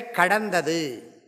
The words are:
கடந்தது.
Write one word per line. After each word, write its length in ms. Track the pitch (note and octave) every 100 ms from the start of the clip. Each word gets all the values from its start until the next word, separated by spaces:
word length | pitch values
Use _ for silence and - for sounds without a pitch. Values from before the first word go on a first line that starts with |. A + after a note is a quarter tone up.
| A#3+
கடந்தது. 680 | - F3+ G#3 G#3+ F3 D3+ E3 D3+ A2 - -